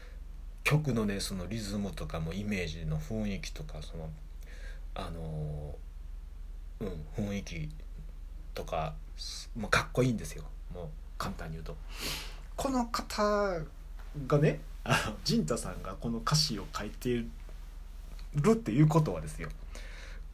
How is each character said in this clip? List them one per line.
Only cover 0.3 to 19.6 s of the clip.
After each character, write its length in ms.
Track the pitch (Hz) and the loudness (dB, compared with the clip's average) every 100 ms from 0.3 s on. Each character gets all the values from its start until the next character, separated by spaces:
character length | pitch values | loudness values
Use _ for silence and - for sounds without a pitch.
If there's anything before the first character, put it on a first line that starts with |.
| - - - | -10 -10 -2
曲 300 | - 151 147 | 6 6 6
の 100 | 113 | 4
ね、 160 | 104 98 | 4 2
そ 140 | - | 0
の 120 | 95 87 | -2 -2
リ 120 | 113 | -2
ズ 180 | 101 104 | 0 0
ム 160 | 98 | 0
と 140 | 85 80 | -2 -2
か 120 | 85 | -2
も 120 | 80 | -2
イ 100 | 92 | 0
メ 220 | 104 98 | 0 0
ー 20 | 82 | 0
ジ 200 | 80 78 | 0 0
の 120 | 78 | 0
雰 340 | - 110 104 92 | 0 0 2 0
囲 40 | |
気 120 | - | -4
と 100 | - | -6
か、 200 | 76 78 | -6 -8
そ 140 | 78 82 | -6 -6
の、 140 | 80 76 - - - - - - - | -6 -6 -10 -10 -10 -8 -8 -8 -6
あ 160 | - 90 | -4 -4
の 680 | 80 80 78 76 73 73 - - - - - - - - - - - | -4 -4 -2 -2 -2 -6 -8 -10 -10 -10 -10 -10 -10 -10 -10 -8 -6
ー、 60 | 101 82 76 - | -4 -4 -6 -2
う 60 | |
ん、 60 | 101 | 0
雰 80 | 101 | -2
囲 60 | |
気 260 | - 85 151 - - - - - - - - | -4 -4 -4 -6 -8 -10 -10 -10 -8 -8 -8
と 100 | - | -6
か、 300 | - 80 80 - - - | -2 0 0 -4 -8 -8
す-、 340 | - - - 113 | -6 -8 -6 -4
も 120 | 104 | 2
う 20 | |
か 120 | - | 2
っ 40 | - | 2
こ 100 | - | 4
い 60 | 127 | 4
い 40 | |
ん 40 | 107 | 2
で 80 | |
す 80 | 82 | -2
よ。 120 | 78 78 - - | -6 -8 -10 -8
も 120 | 90 | -6
う 40 | 80 - - - | -6 -8 -8 -6
簡 140 | 98 | -4
単 140 | 95 82 | -4 -6
に 60 | |
言 60 | 80 | -6
う 40 | |
と。 120 | 78 78 - - - - - - - - | -6 -8 -8 -6 -4 -4 -6 -8 -8 -2
こ 140 | 277 | 2
の 160 | 254 233 | 2 2
方 760 | - - - 208 208 202 170 156 - - - - 147 127 | 0 0 4 6 6 4 2 -2 -8 -10 -8 -8 -4 4
が 120 | 147 | 8
ね、 220 | 151 - - - | 8 4 -2 -2
あ 260 | 120 - 113 | 4 4 4
の、 60 | 107 | -2
陣 200 | - 226 | 2 4
太 160 | 151 117 | 4 2
さ 120 | 98 | 0
ん 120 | 87 | -4
が 140 | 95 98 | -6 -4
こ 80 | 120 | -2
の 80 | 117 | 0
歌 160 | 117 | 4
詞 240 | 151 - 101 | 4 4 2
を 80 | 92 | -4
書 100 | - | -4
い 60 | 107 | -6
て 340 | - 123 120 117 - - - - - - - - - - | -2 2 2 0 -6 -10 -10 -10 -10 -10 -10 -10 -8 -2
る 180 | 147 175 | 4 6
っ 40 | 226 | 6
て 160 | - | 6
い 100 | 120 | 8
う 60 | 156 | 10
こ 120 | 160 | 10
と 120 | 151 | 6
は 80 | 82 | 2
で 80 | 78 | -2
す 120 | - | -4
よ。 80 | 80 - | -6 -6